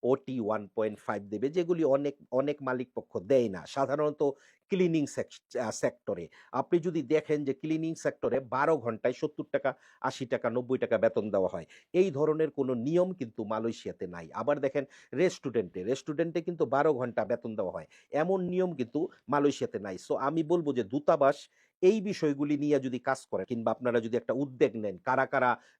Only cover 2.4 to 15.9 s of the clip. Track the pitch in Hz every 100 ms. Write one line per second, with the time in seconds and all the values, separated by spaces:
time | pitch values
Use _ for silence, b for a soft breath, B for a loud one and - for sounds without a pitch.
2.4 | 139 147 131 127 123 - - 110 90 135
3.4 | 117 90 76 - 135 143 151 147 143 -
4.4 | b b _ 190 180 160 139 - - -
5.4 | _ 123 113 - 135 - - 95 85 B
6.4 | B 127 135 175 165 165 123 151 - 151
7.4 | 139 131 160 160 160 165 151 - 120 123
8.4 | 127 131 147 160 117 110 123 127 151 -
9.4 | - 139 135 123 b b 131 - 120 123
10.4 | 120 117 123 127 117 113 110 113 104 98
11.4 | 92 - 82 B B 175 190 135 151 156
12.4 | 156 - 131 123 127 170 185 185 117 -
13.4 | 107 110 113 110 - 87 92 87 80 -
14.4 | - 143 135 143 135 B B 123 180 -
15.4 | 143 120 92 95 92